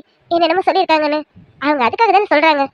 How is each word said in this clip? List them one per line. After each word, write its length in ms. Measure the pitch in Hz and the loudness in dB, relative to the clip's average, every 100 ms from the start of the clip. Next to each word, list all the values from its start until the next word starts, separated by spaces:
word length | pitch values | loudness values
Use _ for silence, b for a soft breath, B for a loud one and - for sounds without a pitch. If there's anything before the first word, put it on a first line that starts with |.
| - _ - | -8 _ -6
என்னென்னமோ 320 | 339 330 359 370 | -2 0 0 0
சொல்லியிருக்காங்கன்னு. 520 | 349 349 311 302 302 294 - - - 277 | 0 0 0 0 -4 -8 -20 -20 -6 -4
அவங்க 160 | 294 240 | 0 -2
அதுக்காக 240 | - 453 381 | 0 2 2
தானே 160 | 415 | 2
சொல்றாங்க. 300 | 302 320 285 269 | 2 2 0 -2